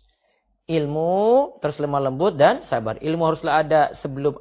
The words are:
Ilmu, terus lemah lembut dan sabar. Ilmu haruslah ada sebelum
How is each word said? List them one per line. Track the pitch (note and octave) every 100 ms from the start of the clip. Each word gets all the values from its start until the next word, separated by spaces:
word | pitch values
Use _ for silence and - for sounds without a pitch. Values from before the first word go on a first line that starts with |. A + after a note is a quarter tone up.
| _ _ _ _ _ _ -
Ilmu, | E3 C#3+ D3+ E3+ F#3+ A3 B3+ C#4+ -
terus | D3 D3
lemah | D3 C#3+ C3+
lembut | C3 G3
dan | C#3 D#3+ B3+ -
sabar. | A#2 A2 A2
Ilmu | D#3 E3
haruslah | D#3+ D#3 D#3+ D3+
ada | D3+ D#3 C#3+
sebelum | - C#3+ C3+ C#3+ C#3+